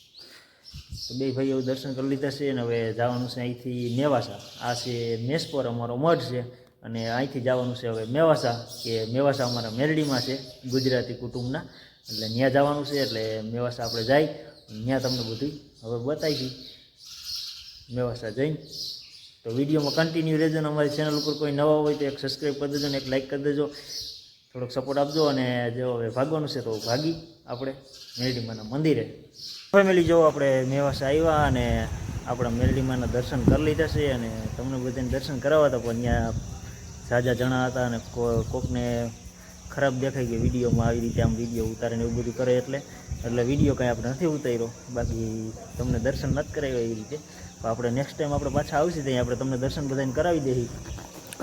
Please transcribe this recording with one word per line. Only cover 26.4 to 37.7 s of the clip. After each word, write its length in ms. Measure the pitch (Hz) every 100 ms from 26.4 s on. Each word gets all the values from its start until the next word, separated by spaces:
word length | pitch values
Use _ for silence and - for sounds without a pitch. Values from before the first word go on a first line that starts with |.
| 143
છે 80 | 143 113
તો 60 | 107 110
ભાગી 300 | 127 156 160 - - -
આપણે 220 | 123 135 139 - - - 120
મેરડીમાના 520 | 127 123 113 110 107
મંદિરે. 320 | 135 160 120 104 - - - - - -
ફેમિલી, 360 | 196 190 180 165
જો 60 | 170
આપણે 240 | 156 143 139 131 131
મેવાસા 360 | 139 143 - 135
આવ્યા 340 | 151 165 151 143
અને 140 | 127 120 117 113 - - - -
આપણા 280 | 123 120 117
મેરડીમાના 520 | 123 131 131 127 117
દર્શન 280 | 120 127 139 113
કરી 160 | 143 156
લીધા 260 | 151 151
છે 180 | 147 143 123
અને 140 | 113 110 110 -
તમને 200 | 127 131
બધાને 300 | 127 123 123
દર્શન 260 | 135 131 131
કરાવવા 240 | 139 156 143
હતા, 160 | 127 117
પણ 160 | 117
ત્યાં 320 | 120 117 113 110 - - - - - - -
ઝાઝા 300 | 123 127 117
જણા 280 | 127 127
હતા 180 | 127